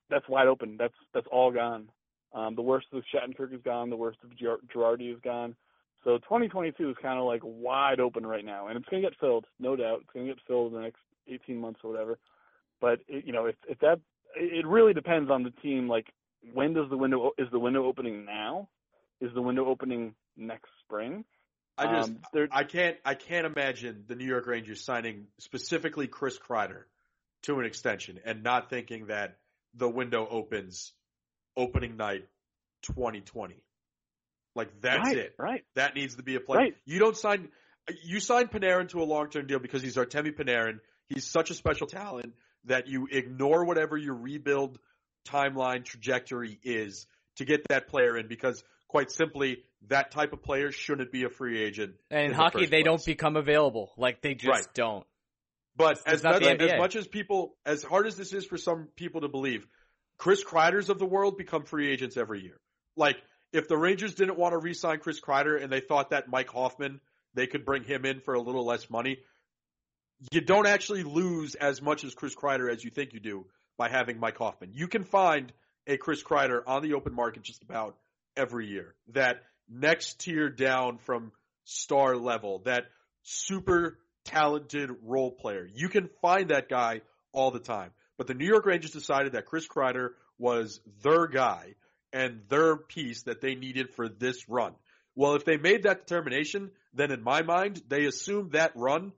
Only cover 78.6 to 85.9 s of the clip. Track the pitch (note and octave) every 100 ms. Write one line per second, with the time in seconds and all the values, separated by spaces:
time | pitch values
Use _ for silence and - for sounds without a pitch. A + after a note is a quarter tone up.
78.6 | G#2+ G2 E2+ _ _ A#2+ C3 B2 - _
79.6 | _ A#2+ D3 E3 - - - D#3+ D3 B2
80.6 | C3 B2+ B2+ A#2+ - A#2+ A#2 - _ _
81.6 | - - - C#3+ C3+ B2 A#2+ A2+ G2+ F#2+
82.6 | G#2 B2 - _ _ _ - - - F#3+
83.6 | F#3 F3 E3+ - _ _ - D#3 D3+ D3
84.6 | C#3+ D3 C#3 A#2+ A2+ C3 B2+ B2+ A#2+ G2
85.6 | F2 G#2+ F3+